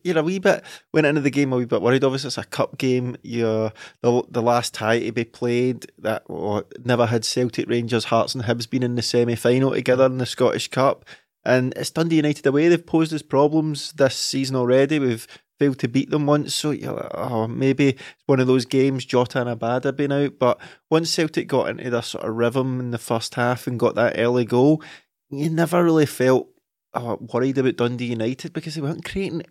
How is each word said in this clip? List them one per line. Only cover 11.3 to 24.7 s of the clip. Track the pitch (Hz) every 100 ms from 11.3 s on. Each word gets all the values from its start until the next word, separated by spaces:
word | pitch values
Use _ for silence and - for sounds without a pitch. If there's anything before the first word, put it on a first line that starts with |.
| _
And | - 127 127 -
it's | 135
Dundee | - 165 160
United | 151 143 143
away. | 143 170
They've | 170
posed | - 165 160
us | 156
problems | - 135 147 160 156 143 -
this | - 135 -
season | - 135 131 131
already. | 120 127 139 151
We've | 131 113 - - _ -
failed | 143 131
to | 123
beat | 127 -
them | 151 143
once. | 147 139
So | - 151
you're | 135 -
like, | - -
"Oh, | - 120 117 113
maybe | 120 135 135 139
it's | 131 - - -
one | 131
of | 127
those | 131
games, | 117 135 135 135
Jota | 123 123 123 135 120
and | 113
Abada | 117 127 139 139
been | 143
out." | 143 143 -
But | 123 - - - -
once | 160 165
Celtic | - 156 - -
got | 131 85
into | 110 127
their | 117
sort | - -
of | -
rhythm | 110 117 131 131 127
in | 123
the | 117
first | - 113 - -
half | 120 123 -
and | 120
got | 120
that | - 117 -
early | 117 123
goal, | 110 120 143